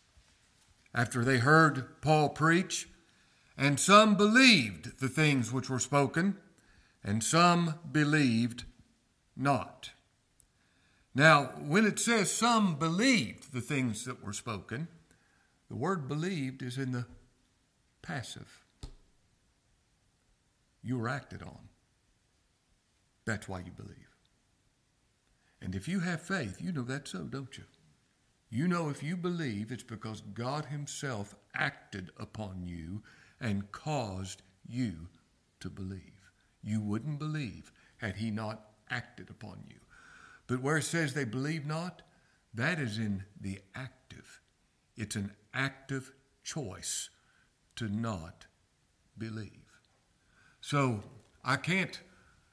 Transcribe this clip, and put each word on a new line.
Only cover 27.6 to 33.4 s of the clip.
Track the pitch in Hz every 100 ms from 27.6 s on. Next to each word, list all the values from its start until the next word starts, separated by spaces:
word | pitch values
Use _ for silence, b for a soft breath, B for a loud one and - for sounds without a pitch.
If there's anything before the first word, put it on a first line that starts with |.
| - _ _ _ _ _ _ _ _
You | 110 175
know | 175 156
if | 135
you | 147 180
believe, | 175 175 147 101 113
it's | 127
because | - 107 110 104 107
God | 98 123 147
himself | 131 147 143 - 139 110 101 - _
acted | - 143 - - 101 92 -
upon | 113 - 101 92
you | 90 85 82 104 B B B
and | B